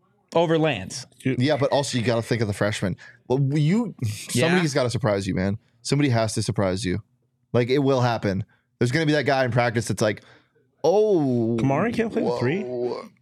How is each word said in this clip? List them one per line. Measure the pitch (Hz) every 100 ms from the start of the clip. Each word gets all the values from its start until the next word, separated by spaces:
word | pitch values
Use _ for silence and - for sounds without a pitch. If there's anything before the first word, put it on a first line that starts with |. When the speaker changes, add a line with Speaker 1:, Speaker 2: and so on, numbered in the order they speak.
| _ _ _
Speaker 1:
Over | 165 170 160
Lance. | 156 110 92 - - -
Speaker 2:
Yeah, | 131 123 135 139
but | -
also | 135 143 127
you |
gotta | 113 117
think | 113 117
of | 107
the |
freshman. | 101 104 101 95 - - - -
Well, | 131 135 151
you, | 147 214 226 - 117 104 -
Speaker 1:
Yeah. | - 160
Speaker 2:
somebody's | 185 160
gotta | 139 123
surprise | 104 110 101 98
you, |
man. | 90 95 101 _ _
Somebody | - 139 143
has | 117 110
to | -
surprise | 104 107 98 95
you. | 92 92 - _ _ _ _
Like, | 120 120
it | 139
will | 135 131
happen. | 123 113 104 95 - _ _ -
There's | 123
gonna | 151 156
be |
that | 151 131
guy | 135
in | 127
practice | 123 120 113 -
that's | 104
like, | 107 - - - _ _ _ _
"Oh, | 151 196 214 185 139 123 113 117
Speaker 3:
Kamari | 131 139 220
can't | - 220
play | 117
the | 120 120
three? | 120 185
Speaker 2:
whoa." | 214 123 120 110 - -